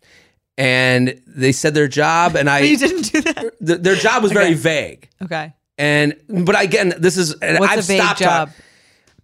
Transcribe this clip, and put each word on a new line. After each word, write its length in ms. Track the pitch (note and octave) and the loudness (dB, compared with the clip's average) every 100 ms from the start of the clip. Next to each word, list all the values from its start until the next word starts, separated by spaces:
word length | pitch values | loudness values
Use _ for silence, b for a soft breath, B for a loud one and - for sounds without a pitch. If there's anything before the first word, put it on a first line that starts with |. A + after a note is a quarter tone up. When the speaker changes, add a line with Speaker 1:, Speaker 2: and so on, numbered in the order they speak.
| b b b b _ - | b b b b _ -4
Speaker 1:
And 640 | C3 B2+ B2+ B2+ B2+ B2+ _ | 0 2 2 2 0 -4 _
they 240 | D3+ C3 | -2 0
said 220 | C#3 D#3+ | 0 0
their 140 | D3+ D3 | 0 0
job 480 | C3 D3+ E3 F3 D#3+ | 0 0 2 0 0
and 120 | C#3+ | 0
Speaker 2:
<laughs> 60 | C#3+ | 2
Speaker 1:
I 40 | |
Speaker 2:
You 180 | C#3+ D4 | 2 2
didn't 340 | C4+ F4+ A3 | 0 -2 -4
do 80 | D#4 | -2
that? 340 | E4 D4+ A3+ - D#3 | -2 -6 -8 -8 -4
Speaker 1:
th-, 140 | E3+ | 0
their 160 | F3 F#3+ | 0 0
job 260 | A3 B3+ | 0 0
was 100 | G#3+ | 0
very 140 | G#3 F3+ | 2 2
Speaker 2:
Okay. 20 | |
Speaker 1:
vague. 540 | D#3+ C#3 D#3 F#2+ - _ - | 0 0 -2 -6 -12 _ -16
Speaker 2:
Okay. 300 | F#3 D#3+ D#3 - _ - | -10 -10 -10 -16 _ -4
Speaker 1:
And, 400 | D3 D3 D3 D3 - | 0 2 2 -2 -8
but 300 | G3 F3 G3+ | -4 0 2
again, 320 | G3+ F#3 F#3+ E3 | 2 0 0 0
this 180 | E3+ F3 | 0 0
is, 160 | E3+ | -4
and 240 | D3+ F3 D#3+ | -4 -2 0
Speaker 2:
What's 140 | F#3+ | 2
Speaker 1:
I've 60 | G#3+ | 0
Speaker 2:
a 20 | |
vague 180 | F3+ G3 | 0 0
Speaker 1:
stopped 200 | G3+ G3 | 0 0
Speaker 2:
job? 280 | F3+ E3+ D3+ | 0 0 -2
Speaker 1:
talk-, 80 | - b b b b b b | -10 b b b b b b